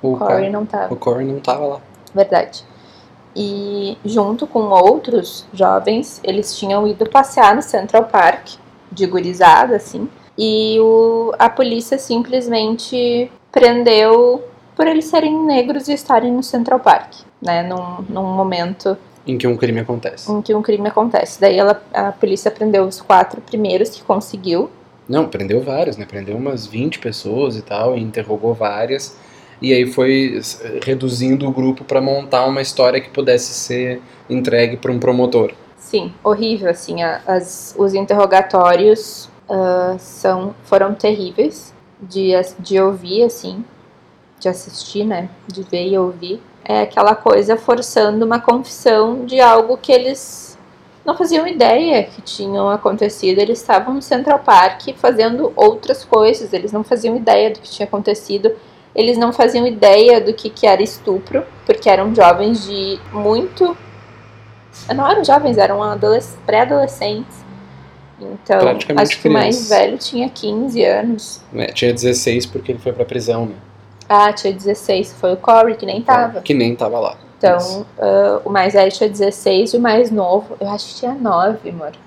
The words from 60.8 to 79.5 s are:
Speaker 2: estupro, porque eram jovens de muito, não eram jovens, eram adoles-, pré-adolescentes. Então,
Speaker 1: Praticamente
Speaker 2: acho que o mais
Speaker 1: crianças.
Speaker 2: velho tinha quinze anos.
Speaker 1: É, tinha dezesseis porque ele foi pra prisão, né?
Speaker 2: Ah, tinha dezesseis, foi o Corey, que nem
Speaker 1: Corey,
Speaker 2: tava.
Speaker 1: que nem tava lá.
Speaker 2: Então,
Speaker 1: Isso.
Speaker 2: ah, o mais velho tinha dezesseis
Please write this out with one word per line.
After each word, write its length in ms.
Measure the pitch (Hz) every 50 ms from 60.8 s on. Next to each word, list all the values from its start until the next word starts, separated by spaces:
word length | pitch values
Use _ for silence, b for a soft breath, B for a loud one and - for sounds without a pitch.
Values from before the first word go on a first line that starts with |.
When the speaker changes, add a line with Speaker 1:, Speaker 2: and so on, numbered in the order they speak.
Speaker 2:
estupro, 600 | 202 - - - - - 190 196 190 - - 262 - - - - -
porque 240 | - 214 220 - 220
eram 260 | 196 190 190 214 220
jovens 500 | 226 196 175 175 180 202 214 233 220 196
de 320 | 190 202 196 190 196 196 190 - -
muito, 680 | - 208 208 208 220 226 349 370 - - 370 349 349 - - - - - - - - - - - - - - - - - - - - - - - 240
não 120 | 277 277 277
eram 160 | 392 427 349
jovens, 340 | - 269 294 294 285 233 208
eram 260 | 196 190 202 202 208
adoles-, 540 | 208 208 208 202 214 220 240 247 - - - -
pré-adolescentes. 1000 | - 214 214 247 254 285 285 277 269 - - 208 208 208 214 254 - - - - - - - - - - - - - - - - - - -
Então, 400 | 202 196 196 202 - - 202 190
Speaker 1:
Praticamente 440 | 185 - - - - - 147 156 208
Speaker 2:
acho 180 | 208 - -
que 60 | - 233
o 40 |
mais 240 | 214 214 208 208 233
Speaker 1:
crianças. 140 | 254 233 214
Speaker 2:
velho 280 | 214 190 196 202 226 262
tinha 320 | - - - 240 247 262
quinze 540 | - - - 208 208 220 247 277 233 233 202
anos. 580 | - 196 208 214 240 233 214 - - - - - - -
Speaker 1:
É, 120 | 117 117 -
tinha 260 | - - - 120 120
dezesseis 520 | 120 120 123 123 120 - 127 117 123 120
porque 260 | - - 135 - -
ele 80 | 127 120
foi 140 | - 127 120
pra 100 | - 120
prisão, 420 | - - 123 113 113 117 113 117
né? 100 | 110 98 95 - - - - - - - - - -
Speaker 2:
Ah, 240 | 208 202 208 208
tinha 220 | 208 - - 202 196
dezesseis, 580 | 190 196 202 202 208 - - 196 185 - -
foi 220 | - - - 180 185
o 40 | 185
Corey, 380 | - - 226 226 226 233 220
que 100 | 220 -
nem 160 | 190 190 208
Speaker 1:
Corey, 200 | 233 - 262 247
Speaker 2:
tava. 200 | 240 226 226 185
Speaker 1:
que 120 | 180 - 147
nem 200 | 135 120 117 120
tava 240 | 120 123 107 113 120
lá. 180 | 110 - - - - - - _
Speaker 2:
Então, 200 | - 190 180 175
Speaker 1:
Isso. 280 | 180 185 185 196 214 - - -
Speaker 2:
ah, 400 | 220 202 196 196 202 202 202 208 -
o 40 | -
mais 240 | 202 196 185 190 202
velho 180 | 202 190 190
tinha 180 | 196 - - 214
dezesseis 640 | 202 202 202 196 202 - - 202